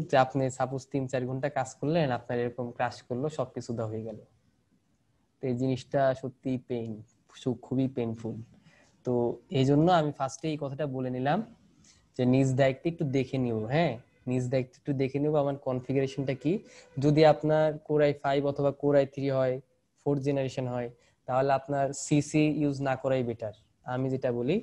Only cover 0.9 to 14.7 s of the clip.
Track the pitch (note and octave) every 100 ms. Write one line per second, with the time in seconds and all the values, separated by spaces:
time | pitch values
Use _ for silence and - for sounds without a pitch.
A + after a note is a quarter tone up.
0.9 | C#3 C3 C3 B2+ C3 C#3+ C3+ B2+ - C#3
1.9 | E3+ C#3+ A#2+ - B2 A#2+ A#2+ A#2+ - A#2+
2.9 | - - B2 D3+ D3+ B2+ B2+ - A#2 A2
3.9 | A2 A2 G#2+ - _ _ _ _ _ _
4.9 | _ _ _ _ - C3 B2 C3 B2+ -
5.9 | C#3+ C3+ B2+ C3 - C3 B2+ - B2 A2+
6.9 | G#2+ G#2+ _ _ - C3 A2+ - B2+ C3
7.9 | C3 A2+ A2+ A2 A2+ A2+ - _ _ _
8.9 | _ - B2 A#2 - - C#3 C3 C#3+ E3+
9.9 | F3 D3+ C#3 C3+ - D#3+ D3+ C#3 C#3 D3
10.9 | C3 B2+ B2+ C3+ F#3 A3+ - _ _ -
11.9 | _ _ - B2 C3 C3+ C3 C3+ C3+ E3+
12.9 | E3+ D3 C3+ B2+ C3 A#2+ A2+ A2 C#3+ E3
13.9 | A#2 - _ B2+ B2+ B2 C3 B2